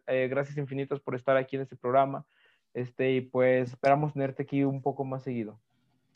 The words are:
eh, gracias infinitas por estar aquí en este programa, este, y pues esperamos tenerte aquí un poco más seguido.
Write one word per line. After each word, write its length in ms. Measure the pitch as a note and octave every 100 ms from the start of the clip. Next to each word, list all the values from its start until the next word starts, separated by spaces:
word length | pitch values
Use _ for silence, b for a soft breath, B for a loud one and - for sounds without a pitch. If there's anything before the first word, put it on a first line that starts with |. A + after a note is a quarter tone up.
| -
eh, 220 | C3 B2+
gracias 280 | C3 C#3+ D3
infinitas 420 | C3+ C#3 C#3 C#3
por 160 | -
estar 220 | B2 C3 C3+
aquí 200 | C3 C3+
en 60 |
este 140 | C3+ B2+
programa, 480 | B2 C3 C3+ C#3 - _ _ _ _
este, 400 | A#2+ B2 - C3
y 80 | C3
pues 500 | B2+ B2+ B2+ B2+ B2
esperamos 440 | B2+ C#3 C#3+ D3+
tenerte 300 | C#3+ C3+ C3+
aquí 200 | C3+ C#3
un 160 | C#3 C3+
poco 240 | C3+ C3+
más 200 | C3+ C3
seguido. 360 | C3 A#2+ G#2 G#2+ _ _ _ _ _